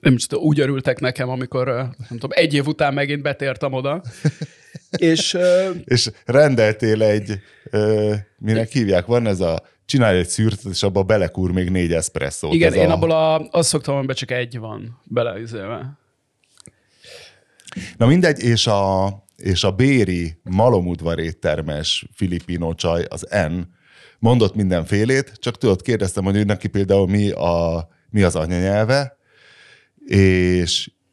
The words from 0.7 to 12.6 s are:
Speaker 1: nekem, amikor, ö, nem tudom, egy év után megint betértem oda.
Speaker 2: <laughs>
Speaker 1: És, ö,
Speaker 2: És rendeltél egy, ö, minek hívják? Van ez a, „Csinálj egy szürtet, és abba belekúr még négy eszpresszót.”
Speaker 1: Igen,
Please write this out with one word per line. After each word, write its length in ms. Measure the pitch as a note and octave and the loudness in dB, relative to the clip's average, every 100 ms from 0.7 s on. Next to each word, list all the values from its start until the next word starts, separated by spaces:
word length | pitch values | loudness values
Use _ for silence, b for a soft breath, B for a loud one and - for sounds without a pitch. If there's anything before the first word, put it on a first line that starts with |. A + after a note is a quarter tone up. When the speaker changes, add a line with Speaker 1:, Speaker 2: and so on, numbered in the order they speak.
| C3+ B2 B2+ | 0 -2 -2
Speaker 1:
nekem, 280 | B2+ B2 B2+ | -4 -4 -6
amikor, 400 | B2+ B2+ C3 B2+ | -6 -6 -4 -4
ö, 80 | A#2+ | -4
nem 180 | B2+ - A#2 | -6 -10 -14
tudom, 220 | A#2 C3 | -10 -4
egy 200 | - D#3+ | 0 0
év 120 | C#3+ C#3+ | 0 -2
után 280 | D3 D3 | 0 -2
megint 280 | C#3 C#3+ D3 | 0 -4 -4
betértem 500 | C#3+ C#3 C#3 C3 C#3+ | -4 -4 -6 -4 -4
oda. 300 | C3 C#3 D#3+ | -4 -6 -6
Speaker 2:
<laughs> 80 | A#2+ - D#3 - D3 B B B _ - | -10 -4 -4 -4 -16 B B B _ 0
Speaker 1:
És, 380 | E3 D#3+ - | 2 2 -2
ö, 360 | F3 F3+ F3+ F#3+ F3 | 0 2 2 2 -6
Speaker 2:
És 260 | - B2 A#2 b | 0 0 0 b
rendeltél 800 | - B2+ D3+ B2 G#2+ A2 A2+ G#2+ | 0 4 4 6 2 2 0 2
egy, 360 | A2 G#2 G#2 G2+ B B B | 4 2 -2 -10 B B B
ö, 440 | G#2+ G#2+ G#2+ G#2+ G#2 G2+ _ | 0 2 2 0 -2 -6 _
minek 320 | G#2+ A2+ A2+ | 0 0 0
hívják? 360 | C#3 G#2 F#2 F2 | -2 2 2 2
Van 200 | A#2+ A#2 | 0 2
ez 140 | F#2 | 0
a, 220 | F2+ D#2+ b b | 0 -2 b b
„Csinálj 340 | - C#3 A2+ F#2 | -2 2 4 4
egy 100 | E2+ | 0
szürtet, 440 | - A2 A2+ G2 | 0 0 0 -8
és 100 | F2+ | -4
abba 200 | G2+ G2 | 0 0
belekúr 500 | F#2+ G#2+ F2 - F#2 | 0 0 -2 -2 -2
még 180 | F2+ F2+ | -2 -2
négy 220 | F#2 E2+ | -2 0
eszpresszót.” 600 | E2 D#2+ D#2+ C#2+ - - | -2 -4 -6 -8 -6 -2
Speaker 1:
Igen, 140 | E3 | 2